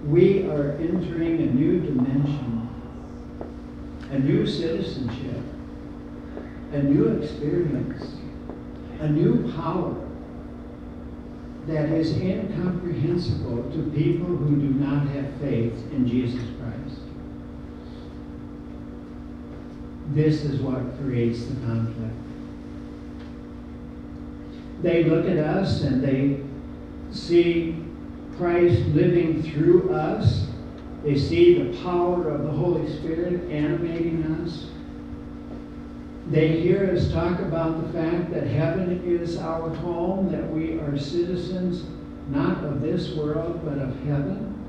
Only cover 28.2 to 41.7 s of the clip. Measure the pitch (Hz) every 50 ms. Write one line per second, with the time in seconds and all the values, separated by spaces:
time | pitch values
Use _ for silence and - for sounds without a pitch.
28.2 | - - - - 175 175 175 175 175 175 170 - 151 151 147 156 180 180 175 170
29.2 | 160 160 147 143 - - 143 151 170 175 180 180 - - - - 151 151 151 -
30.2 | - - - - - - - - - - - - - - - - - 147 143 -
31.2 | - - 165 170 175 175 - 147 - - - - - 180 180 175 175 175 175 170
32.2 | 160 151 147 147 147 147 147 - 175 180 165 156 147 - - - - 160 160 165
33.2 | 175 180 180 175 - 151 151 151 151 147 - 165 170 170 170 170 165 165 160 160
34.2 | 156 156 156 175 180 - - - - - - - - - - - - - - -
35.2 | - - - - - - - - - - - - - - - - - - - -
36.2 | - 156 147 156 160 156 160 165 170 185 196 196 196 185 175 175 - - - 175
37.2 | 175 175 180 190 190 - 160 165 165 165 160 160 147 - - 165 160 165 175 -
38.2 | - 170 - - - - - 147 156 180 190 190 185 180 180 175 175 175 175 170
39.2 | 170 170 170 - 156 160 165 165 165 165 - 160 - 175 175 175 175 180 196 196
40.2 | 190 165 151 147 - 165 160 156 160 160 160 156 147 143 143 143 139 - 175 175
41.2 | 175 180 185 180 - - 185 185 180 180